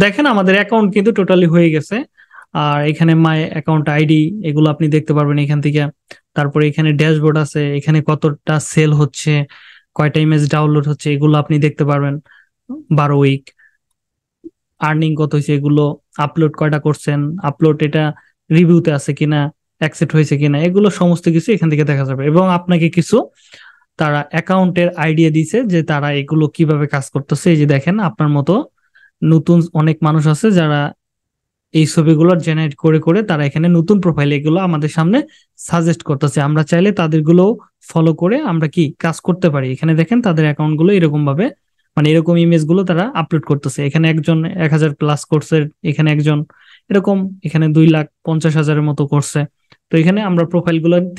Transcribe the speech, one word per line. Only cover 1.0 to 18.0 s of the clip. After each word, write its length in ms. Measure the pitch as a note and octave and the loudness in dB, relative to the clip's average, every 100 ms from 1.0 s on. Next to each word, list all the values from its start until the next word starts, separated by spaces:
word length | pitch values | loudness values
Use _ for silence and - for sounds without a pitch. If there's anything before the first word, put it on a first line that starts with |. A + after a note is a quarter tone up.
| G3+ G#3 | 0 0
totally 300 | F3+ F3+ E3+ | 2 2 4
হয়ে 160 | E3+ E3+ | 4 2
গেছে। 220 | D#3 - A3 D4+ _ _ - - | 0 -4 -8 -8 _ _ -20 -10
আর 260 | D#3 D3 D3 D3+ | -4 -2 0 -2
এখানে 220 | D3+ E3 D#3+ D#3+ | 0 2 4 2
my 120 | D#3 D#3+ D#3 | 0 -2 -6
account 280 | D#3+ D#3 D3+ D3 | -2 0 0 0
আইডি 240 | D#3 D#3 D#3 G#3+ E3 | 2 2 0 -4 -4
এগুলো 180 | D3 D3+ | 0 0
আপনি 120 | D3 D#3 D3+ | 0 0 0
দেখতে 160 | D#3 D3 | 0 -2
পারবেন 220 | C#3+ D3 | 0 0
এখান 220 | C#3+ D3 D3 | -2 -2 0
থেকে। 140 | D3 D3 - _ - _ - | -2 -4 -8 _ -20 _ -4
তারপরে 280 | C#3+ D3+ D3+ | -2 0 0
এখানে 200 | D#3 D#3 D3 | 0 0 2
ড্যাশবোর্ড 360 | D#3 D#3 D3+ D3+ | 2 2 2 0
আছে, 180 | D3 D3+ C#3+ C#3+ | -2 -4 -4 -4
এখানে 200 | D#3 D#3 D3+ | 0 0 0
কতটা 480 | D3+ D#3 D3 - D#3 - | -2 -2 -4 -4 -4 -2
সেল 180 | D#3 D#3 D3 | 0 2 2
হচ্ছে, 320 | D3 - D3+ D3 C#3 - - - _ - | 0 -2 -2 -2 -4 -12 -20 -20 _ -4
কয়টা 220 | D3+ D#3 | -2 0
ইমেজ 220 | D#3 D3+ D3 | 2 2 0
ডাউনলোড 320 | D#3 D3+ D3+ C#3+ | 0 2 0 -2
হচ্ছে, 180 | D3 D3+ | -4 -4
এগুলো 200 | C#3+ D3+ D3+ | 0 2 2
আপনি 160 | D3 D3+ D3 | 0 0 0
দেখতে 180 | - C#3+ | 0 -2
পারবেন। 240 | C#3+ C#3+ D3 - _ _ _ - D4 D4 D3+ | 0 -2 -6 -12 _ _ _ -18 -18 -2 0
বারো 180 | C#3+ C#3+ | 2 2
উইক, 260 | C#3 C3+ - _ _ _ _ _ _ _ _ _ - - _ _ D#3 | 2 0 -8 _ _ _ _ _ _ _ _ _ -20 -20 _ _ -2
আর্নিং 220 | D#3 D#3+ D3+ | 0 -2 -2
কত 100 | D3+ | -2
হয়েছে, 180 | D3+ C#3+ D3 | -2 -2 -2
এগুলো 260 | D3 D3 D3 D3+ _ - | 0 2 0 -4 _ -6
আপলোড 360 | D3 E3 D#3 - | -4 0 -2 0
কয়টা 180 | D3+ D3 D3+ | -2 0 -2
করছেন, 320 | C#3+ - D3 D3 F3 D3 | -2 -4 -2 -4 -4 -6
আপলোড 300 | - D#3+ D3 | 0 0 2
এটা 220 | D3+ D#3 | 0 0